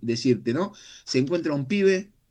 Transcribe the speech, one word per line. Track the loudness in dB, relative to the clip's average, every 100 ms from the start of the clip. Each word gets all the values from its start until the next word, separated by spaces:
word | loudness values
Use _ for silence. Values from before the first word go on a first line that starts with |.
decirte, | -4 -2 2 2 0
¿no? | -2 -4 -8 -20 -20
Se | -4 -2
encuentra | 0 -2 -2
un | -4
pibe | -2 2 2 2 -4 _ _